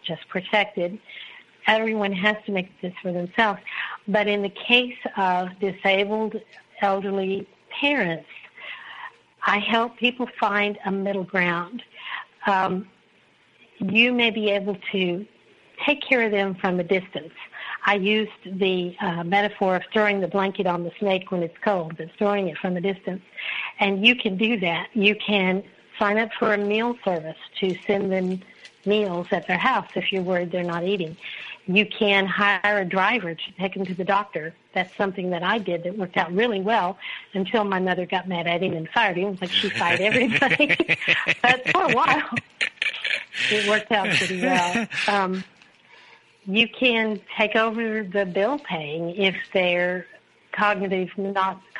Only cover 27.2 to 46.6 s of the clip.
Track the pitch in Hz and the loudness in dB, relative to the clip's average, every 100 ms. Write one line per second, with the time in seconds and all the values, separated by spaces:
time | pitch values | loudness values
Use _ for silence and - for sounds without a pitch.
27.2 | 156 156 - - 190 180 - 196 196 190 | -6 -14 -14 -4 -2 -2 -2 0 0 0
28.2 | 185 185 - - - _ 196 208 202 175 | -2 -4 -8 -20 -20 _ 0 2 2 -4
29.2 | 175 180 165 180 220 240 180 185 180 190 | -2 -2 0 2 2 2 -2 -4 -2 -2
30.2 | 180 180 175 180 175 170 175 202 160 175 | 0 0 0 -4 -2 -2 -2 -2 -4 -8
31.2 | - - - - - 190 208 - 208 196 | -14 -14 -14 -12 2 2 2 2 4 4
32.2 | 190 175 202 190 208 208 185 190 196 240 | 2 2 2 2 2 0 0 2 2 2
33.2 | 175 160 - - 185 190 185 180 185 196 | -4 -8 -10 -6 -6 -4 -6 -4 0 0
34.2 | 208 165 156 - _ 190 180 - 196 190 | 0 -8 -8 -14 _ -6 -6 -2 -2 -2
35.2 | 180 175 180 226 185 170 175 208 180 - | -4 -2 0 0 0 -4 -4 -6 -2 0
36.2 | 170 180 240 196 190 226 180 196 - - | 0 0 0 0 2 2 0 -4 -12 -14
37.2 | - 190 190 233 202 185 185 180 175 185 | -6 -4 0 0 2 0 0 0 0 -4
38.2 | 180 175 170 170 190 170 160 233 214 175 | -2 -2 0 0 0 -2 -2 2 2 2
39.2 | 202 185 180 185 202 - 175 175 202 240 | -2 -4 -2 0 0 0 2 4 4 4
40.2 | 233 226 254 160 196 175 320 165 - 165 | 2 4 2 4 4 4 2 0 2 2
41.2 | - 160 240 254 254 359 381 233 330 302 | 2 2 4 4 2 2 4 4 4 2
42.2 | - 233 - _ - - - - - - | 0 -6 -8 _ -6 -2 -4 -4 -4 -4
43.2 | - - - 214 202 208 208 220 196 165 | -6 -6 0 0 2 2 2 2 4 2
44.2 | 180 185 247 180 175 233 214 - - 202 | 0 0 2 4 2 0 -2 -2 2 2
45.2 | 185 190 - _ - _ _ - - - | 2 -2 -8 _ -20 _ _ -20 -20 -20
46.2 | _ _ 196 208 | _ _ -2 2